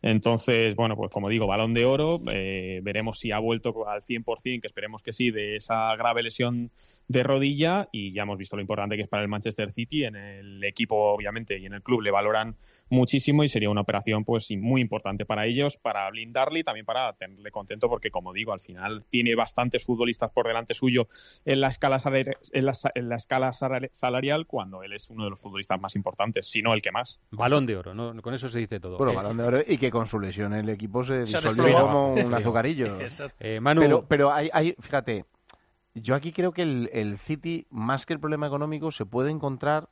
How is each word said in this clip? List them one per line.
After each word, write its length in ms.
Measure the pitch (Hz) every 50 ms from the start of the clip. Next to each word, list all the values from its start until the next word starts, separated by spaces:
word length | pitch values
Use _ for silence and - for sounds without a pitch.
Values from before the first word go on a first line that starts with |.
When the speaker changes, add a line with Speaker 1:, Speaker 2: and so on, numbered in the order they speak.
| -
Speaker 1:
Entonces, 720 | 107 110 107 - 117 117 113 - - 123 117 113 110 104
bueno, 180 | 101 117 113 110
pues 140 | 104 107 92
como 180 | - 104 98 98
digo, 160 | 110 113 110
Balón 260 | 98 95 104 110 113 117
de 100 | 120 120
Oro, 340 | 127 135 139 151 156 170 170 - 117
eh, 500 | 104 98 95 98 98 95 92 92 95 92 92
veremos 360 | 101 98 104 110 113 107 -
si 140 | - 117 104
ha 60 | 107
vuelto 500 | 110 113 117 113 - 120 110 113 110 104
al 140 | 104 104 -
cien 220 | - 120 117 117
por 160 | - 117 -
cien, 200 | - 127 127 120
que 60 | -
esperemos 360 | 107 _ - 101 107 110 107 -
que 100 | - 113
sí, 160 | - 127 120
de 260 | 110 107 104 104 107
esa 380 | 107 - - 113 113 110 110 110
grave 260 | 110 117 120 117 117 117
lesión 480 | 117 - - 123 120 120 120 120 117 _ _ _ - _ _ _ _
de 140 | 123 127 123
rodilla, 640 | 127 139 135 139 139 143 143 156 165 180 202 196 - -
y 200 | 110 101 98 92
ya 100 | 104 104
hemos 160 | 104 101 95
visto 180 | 95 - -
lo 60 | 104 98
importante 340 | 95 104 104 101 101 107
que 60 | 104 107
es 60 | -
para 140 | - 104 104
el 60 | 101
Manchester 420 | 104 104 104 113 104 - 107 98 -
City, 320 | - 117 - 151 151 139
en 120 | 117 107
el 460 | 101 101 101 98 98 101 101 98 98 98
equipo, 320 | 101 98 - 113 104 110
obviamente, 640 | 107 104 104 104 104 104 101 107 113 117 - 101 95
y 80 | 95
en 80 | 95 98
el 80 | 101 -
club 200 | - 123 117 107
le 80 | 104
valoran 460 | 98 98 101 104 107 110 110 113 113 - - - - - _ -
muchísimo 540 | 127 127 127 120 - 139 - - 143 151 147
y 60 | 143
sería 200 | - 113 104 104
una 100 | 104 104
operación, 440 | 101 - 107 101 98 - 110 107 107
pues, 220 | - 120 113 -
sí, 100 | - 107
muy 240 | 98 101 117 131 131
importante 440 | 123 104 - 110 - 98 98 101 104
para 220 | - 110 104 107
ellos, 300 | 113 120 131 143 143 -
para 320 | - _ 117 104 101 98 98
blindarle 500 | 104 113 113 113 120 131 135 143 156 165
y 40 | 160
también 220 | - 113 110 107
para 260 | - 113 123 131 117 104
tenerle 360 | _ 95 92 98 95 104 104
contento, 380 | - 107 98 - 107 110 117 120
porque, 220 | 120 107 - 110
como 220 | - 92 90 92 92
digo, 200 | 98 110 110 104
al 80 | 92
final 440 | - - 92 87 92 104 110 107 101 _
tiene 260 | - 120 120 120 117
bastantes 500 | 113 113 - - - 123 123 - 120 -
futbolistas 460 | - 123 113 120 120 117 - - 110
por 160 | - - 117
delante 280 | 113 113 113 117 - 113
suyo 340 | - - 131 123 123 120 - - - - - - _ _
en 160 | - 135 135
la 80 | 135 135
escala 300 | 131 - - 139 135 131
salari-, 380 | - 143 135 131 131 135 135 - - - -
en 140 | 143 131
la 80 | 135 131
sa-, 180 | - - 139 -
en 140 | 123 123 120
la 80 | 120
escala 360 | 117 - _ 135 131 131 131 123
salari-, 360 | - 139 131 131 127 131 131 _
salarial, 540 | - - 127 123 127 135 139 147 156 160
cuando 360 | _ - 131 98 95 95 92 95
él 100 | 98 101
es 180 | 104 - -
uno 140 | 113 110 107
de 60 | 101
los 100 | 98 -
futbolistas 400 | - 101 95 95 98 - 98 92
más 160 | 98 95 -
importantes, 520 | 101 98 - - _ 98 113 110 107 - -
si 140 | - 113 107
no 120 | 117 113
el 80 | 110 -
que 100 | 101 92
más. 280 | 107 123 - - _ _ _
Speaker 2:
Balón 360 | - 104 117 123 143 147 135
de 100 | 117 107
oro, 180 | 92 90 90 92
¿no? 200 | 107 117 117 117 113 104
Con 120 | 117 127
eso 140 | 123 131 127
se 100 | 113 120
dice 220 | 113 104 113 101
todo. 160 | 85 92 90 90
Speaker 3:
Bueno, 140 | 135 127 101
Speaker 2:
Eh, 40 |
Speaker 3:
Balón 200 | 95 98 104 117
de 80 | 117 117
oro 140 | 120 120 135 151
y 120 | - 190 123
que 120 | 131 127
con 160 | 113 120 113
su 120 | 110 - 107
lesión 320 | 101 95 90 101 104 101 104
el 140 | 107 107 107
equipo 340 | 107 101 110 107 98 123 127
se 220 | 127 135 127 123
Speaker 4:
Se 100 | 107 107
ha 40 | -
Speaker 3:
disolvió 240 | - 110 110 117 -
Speaker 4:
desplomado. 220 | - - - -
Speaker 3:
como 260 | - - 143 139 139 135
un 140 | 127 202 120
Speaker 2:
Sí. 60 | 120
Speaker 3:
azucarillo. 520 | 117 104 117 113 117 113 139 165 143 123
Speaker 4:
<laughs> 140 | 107 101 95
Exacto. 340 | 92 117 143 - 143 139 - _
Speaker 2:
Eh, 200 | 113 110 110 110
Manu. 200 | 117 139 151 160 156
Speaker 3:
Pero, 240 | 147 147 165 156
pero 260 | - 156 143 143 139 143
hay, 160 | 151 147 160 -
hay, 220 | 165 156 170 - -
fíjate, 460 | - - - 139 123 - 113 101 - _ _ _ _ _ - _ _ _ _ _ _ _ _
yo 200 | 113 113 107 127
aquí 180 | 139 139 170 160
creo 200 | - 180 185 160
que 100 | - 180
el, 260 | 160 139 123 120 - -
el 260 | 120 107 104 104 104
City, 480 | - - 151 147 - 165 170 165 - _
más 360 | - 110 110 117 135 135 -
que 60 | - 170
el 80 | 151
problema 260 | 151 151 151 147 147
económico, 440 | 147 135 143 147 151 156 151 147 160 147
se 120 | - 107
puede 240 | 95 110 120 131 147
encontrar 580 | 156 156 147 139 135 120 - 143 151 156 160 -